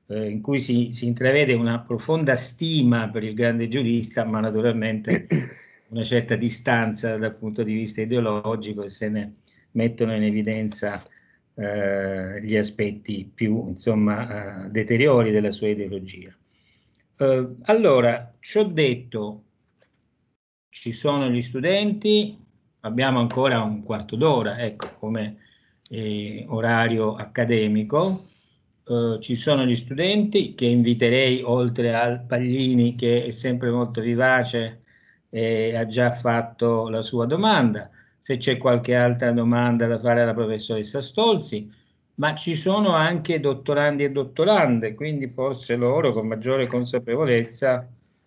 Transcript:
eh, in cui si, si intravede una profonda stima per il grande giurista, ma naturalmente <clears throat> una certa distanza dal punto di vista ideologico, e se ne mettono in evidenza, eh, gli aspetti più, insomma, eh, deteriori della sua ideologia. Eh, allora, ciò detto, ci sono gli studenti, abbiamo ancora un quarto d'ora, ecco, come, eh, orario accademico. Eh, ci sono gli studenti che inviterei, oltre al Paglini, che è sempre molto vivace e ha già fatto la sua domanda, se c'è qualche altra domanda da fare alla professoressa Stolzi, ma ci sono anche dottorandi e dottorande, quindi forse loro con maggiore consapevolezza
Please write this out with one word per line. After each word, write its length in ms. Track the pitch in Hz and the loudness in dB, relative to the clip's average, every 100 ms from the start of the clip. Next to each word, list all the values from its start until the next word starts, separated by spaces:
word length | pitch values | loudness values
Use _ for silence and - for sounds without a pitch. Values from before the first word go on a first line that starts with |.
| - | -10
eh, 220 | 107 107 | -6 -4
in 100 | 104 | -6
cui 220 | 139 139 | -2 -2
si, 320 | 127 120 117 | 0 0 0
si 140 | 117 120 | -2 -4
intravede 440 | 117 127 147 135 | 0 2 4 4
una 300 | 117 117 117 | 2 0 -2
profonda 560 | - 113 - 160 135 123 | -4 -6 -2 0 0 0
stima 720 | - - 165 156 120 117 110 | -2 -6 -2 2 4 2 0
per 160 | 113 110 | -6 -6
il 80 | |
grande 340 | 107 117 117 117 | 0 0 0 -2
giurista, 560 | 135 117 117 113 120 | -2 0 0 -2 -4
ma 160 | 110 110 | -2 -2
naturalmente 880 | 110 110 117 113 110 110 - - - | 0 0 2 0 -2 -2 -2 -2 0
<clears throat> 380 | 147 127 - - _ - 113 | -4 -4 -12 -20 _ -10 -6
una 80 | |
certa 320 | 107 120 123 107 | 0 0 0 -2
distanza 840 | 117 - 131 117 113 104 113 110 | -2 -2 0 0 0 -2 -4 -2
dal 180 | 110 - | -4 -6
punto 280 | 110 107 | -8 -4
di 100 | 107 | -4
vista 280 | 110 107 110 | -4 -4 -6
ideologico, 840 | 110 123 113 104 107 113 107 104 | -2 0 0 -2 -4 -6 -6 -8
e 60 | 98 | -10
se 200 | - 107 | -8 -4
ne 260 | 107 101 - _ _ _ | -4 -6 -12 _ _ _
mettono 440 | 117 117 117 113 110 | -2 0 0 -2 0
in 80 | |
evidenza, 760 | 107 107 107 110 107 - 104 98 - _ _ _ _ | 0 0 -2 -2 -4 -4 -6 -6 -14 _ _ _ _
eh, 880 | - 101 104 98 98 98 95 92 101 | -8 -6 -2 -2 -2 -4 -4 -8 -8
gli 160 | 107 107 | -2 0
aspetti 720 | 101 - 104 - - 98 92 | 0 -2 -4 -4 -8 -8 -8
più, 360 | - 107 107 90 | -2 0 0 -4
insomma, 960 | 90 117 107 104 104 120 104 98 98 98 | -4 0 2 2 0 -6 -8 -10 -12 -6
eh, 40 | |
deteriori 640 | 107 104 117 147 123 113 | -2 2 4 6 6 6
della 200 | 107 104 | 2 0
sua 180 | 101 107 | -2 -2
ideologia. 680 | 104 98 98 95 92 90 - _ _ _ _ _ _ _ - | -2 -4 -8 -10 -16 -20 -20 _ _ _ _ _ _ _ -2
Eh, 300 | 135 131 127 - | 2 2 -2 -4
allora, 680 | - 226 185 127 120 120 - _ | 2 4 6 6 4 0 -6 _
ciò 260 | - 208 196 | -2 0 2
detto, 800 | 156 135 123 - 110 104 - _ _ _ _ _ _ _ _ _ _ _ _ _ | 2 2 0 -6 -8 -8 -10 _ _ _ _ _ _ _ _ _ _ _ _ _
ci 220 | - 117 | -14 -10
sono 380 | 117 147 143 131 | -4 0 0 0
gli 120 | 120 | 0
studenti, 960 | 120 131 165 202 208 208 214 208 208 - _ _ _ _ | -2 -2 0 2 0 0 2 2 2 -6 _ _ _ _
abbiamo 380 | 110 120 135 127 | -4 0 2 2
ancora 420 | 113 127 135 113 | 2 2 2 2
un 220 | 107 104 | 0 -4
quarto 320 | - 107 104 113 | -6 -8 -6 0
d'ora, 440 | 160 127 104 110 | 2 4 0 -2
ecco, 300 | 113 104 - - | -6 -6 -12 -10
come, 400 | 107 113 107 - _ _ _ _ - | -6 -4 -6 -10 _ _ _ _ -14
eh, 560 | 110 107 104 104 104 - | -8 -6 -6 -8 -10 -8
orario 640 | 110 117 117 113 113 107 107 | -2 0 2 2 0 0 -4
accademico. 1120 | 104 120 117 113 107 107 107 147 190 185 - _ _ _ _ _ - | -6 -2 2 2 2 0 0 0 0 -2 -10 _ _ _ _ _ -4
Eh, 300 | 120 117 110 | -2 -2 -4
ci 140 | - 120 | -4 -2
sono 300 | 151 139 127 | 2 2 2
gli 100 | 120 | 0
studenti 800 | - 139 185 208 208 202 135 - | -2 -2 0 2 2 0 0 0
che 100 | 120 | 2
inviterei, 760 | 120 117 117 120 127 131 127 | 4 4 4 4 4 4 2
oltre 540 | 120 123 123 120 120 113 | 0 0 0 0 0 2
al 260 | 120 123 123 | 0 -2 -4
Paglini, 680 | 123 123 131 131 123 120 120 | -2 0 0 2 4 4 2
che 300 | 120 120 120 | 2 2 0
è 60 | |
sempre 380 | 117 131 123 123 | -4 -4 -2 0
molto 320 | 120 117 120 | -2 -2 -4
vivace 800 | 117 117 127 127 120 117 113 - _ _ _ _ _ 113 | -2 2 4 4 2 -2 -4 -8 _ _ _ _ _ -4
e 400 | 113 110 113 117 | 0 0 0 -2
ha 100 | 110 | -2
già 260 | 123 120 | 2 2
fatto 760 | 120 120 117 117 - 117 113 113 | 2 0 0 -2 0 0 2 0
la 140 | 113 | -4
sua 240 | 113 120 117 | -4 -2 0
domanda, 640 | 170 220 165 117 107 98 - _ _ | 2 2 4 2 0 -8 -20 _ _
se 200 | - 127 | -6 -2
c'è 200 | 135 123 | 0 2
qualche 380 | 131 120 123 123 | 2 2 2 4
altra 380 | 123 123 120 | 4 2 0
domanda 520 | 120 117 120 120 117 117 | 2 2 2 2 2 0
da 140 | 113 | 0
fare 220 | 120 120 | 2 4
alla 120 | 117 | 2
professoressa 680 | 113 110 107 - 110 104 139 | 0 -2 -4 -4 -6 -4 -6
Stolzi, 680 | - - 226 185 - 107 107 - _ _ _ - | -4 0 2 2 -2 -8 -10 -20 _ _ _ -4
ma 180 | 151 151 | -2 -2
ci 200 | 170 156 | -4 -2
sono 380 | 190 208 202 | 0 2 4
anche 480 | 160 160 170 165 156 | 4 2 0 -2 0
dottorandi 640 | 139 123 135 147 147 143 143 | 0 -2 0 2 2 2 0
e 60 | |
dottorande, 840 | 139 120 139 180 208 127 117 110 | -2 -4 0 4 4 4 2 -2
quindi 340 | 107 151 143 123 | -4 -6 -4 -6
forse 480 | 131 135 123 - 120 | -4 -4 -4 -4 0
loro 380 | 123 151 139 | 2 2 2
con 140 | 110 110 | 0 -2
maggiore 400 | 110 123 135 120 | -4 -2 0 0
consapevolezza 1160 | 123 123 127 117 131 143 117 117 - 135 123 - - _ _ | -2 -2 -4 -2 0 2 2 0 -2 0 0 -4 -20 _ _